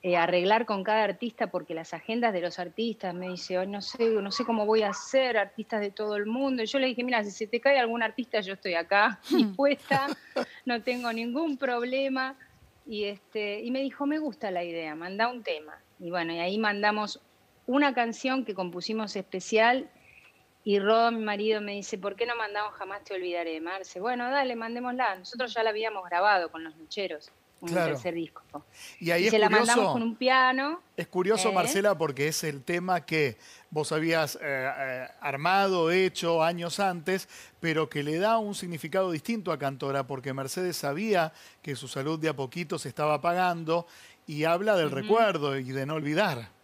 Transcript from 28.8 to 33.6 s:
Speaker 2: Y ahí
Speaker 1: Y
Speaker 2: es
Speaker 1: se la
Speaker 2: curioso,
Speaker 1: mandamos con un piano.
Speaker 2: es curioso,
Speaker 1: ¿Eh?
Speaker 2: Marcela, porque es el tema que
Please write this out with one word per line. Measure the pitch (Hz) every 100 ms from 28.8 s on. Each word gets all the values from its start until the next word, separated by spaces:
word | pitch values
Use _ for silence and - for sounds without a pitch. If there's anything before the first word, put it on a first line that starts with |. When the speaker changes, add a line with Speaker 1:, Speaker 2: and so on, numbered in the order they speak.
| - -
Speaker 2:
Y | 165
ahí | 170 202
Speaker 1:
Y |
Speaker 2:
es |
Speaker 1:
se | 214
la | 214
Speaker 2:
curioso, |
Speaker 1:
mandamos | 208 226 240 196
con | 156
un | 233 226
piano. | 254 262 254 254 277 349 _ -
Speaker 2:
es | 165
curioso, | 180 185 220 202
Speaker 1:
¿Eh? |
Speaker 2:
Marcela, | 190 226 302 214 170
porque | 160 131 147
es | 156
el | 160 143 127
tema | 175 180 180 -
que | 160 143 110 - -